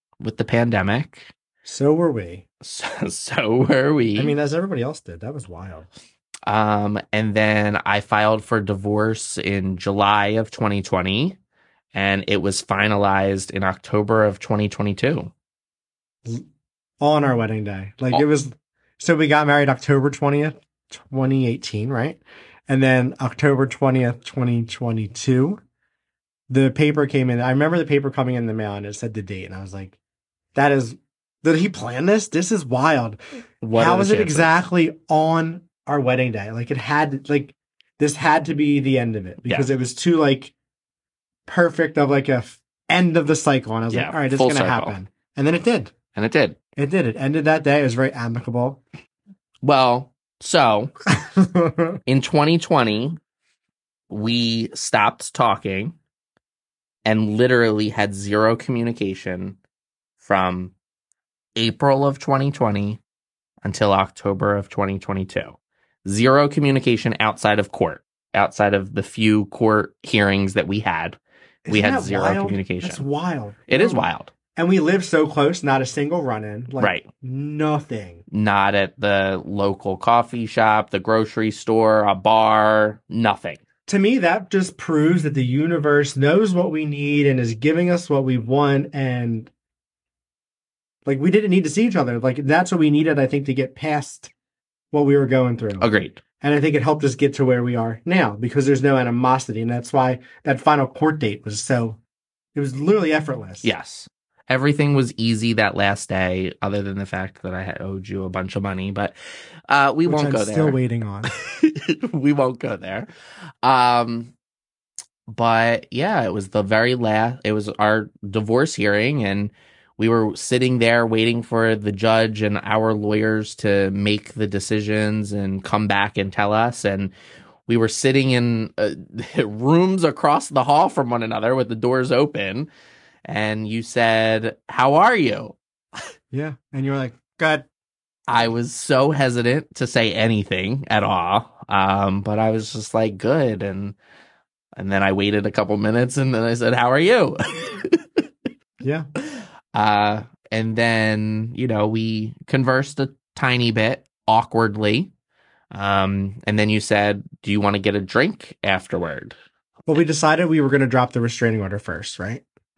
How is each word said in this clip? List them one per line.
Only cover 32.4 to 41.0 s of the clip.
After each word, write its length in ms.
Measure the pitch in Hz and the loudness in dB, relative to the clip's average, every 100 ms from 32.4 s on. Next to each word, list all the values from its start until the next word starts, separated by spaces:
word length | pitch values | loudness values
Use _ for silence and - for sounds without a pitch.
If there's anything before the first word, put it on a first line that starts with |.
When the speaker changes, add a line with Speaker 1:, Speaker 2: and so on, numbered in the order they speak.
| 180 | 0
Speaker 2:
is 120 | 208 131 | -2 0
wild." 500 | 123 156 139 113 104 - 254 - _ | 2 2 2 0 -8 -16 -18 -20 _
Speaker 1:
What 240 | 113 113 | -2 2
Speaker 2:
How 80 | 165 | 4
Speaker 1:
are 40 | 185 | 4
the 20 | |
Speaker 2:
was 100 | 202 | 2
it 60 | 214 | 2
Speaker 1:
chances? 160 | 180 | 2
Speaker 2:
exactly 640 | 151 165 170 175 180 160 156 - | 2 4 4 2 0 0 -2 -2
on 540 | 156 160 165 165 175 - _ - | 2 2 2 -2 -6 -16 _ -4
our 120 | 143 | 0
wedding 300 | 127 127 127 | 2 0 0
day? 200 | 107 104 | -4 -8
Like, 180 | 113 120 | -8 -6
it 60 | 135 | -4
had, 520 | - 147 151 135 - | 0 0 0 -4 -2
like, 240 | 147 143 _ _ _ _ - | -2 -2 _ _ _ _ -2
this 160 | 147 143 | -2 0
had 280 | 151 156 | 2 2
to 100 | 151 | 0
be 240 | 147 147 143 | -2 0 0
the 180 | 135 131 | 0 0
end 180 | 117 110 | 0 -4
of 100 | 92 | -8
it 160 | - | -10
because 260 | 120 - 131 | -4 -2 0
Speaker 1:
Yeah. 60 | 131 | -2
Speaker 2:
it 20 | |
was 160 | 123 | -4
too, 220 | - 175 165 | -2 0 2
like, 360 | 147 135 - _ _ _ _ _ | 2 0 -6 _ _ _ _ _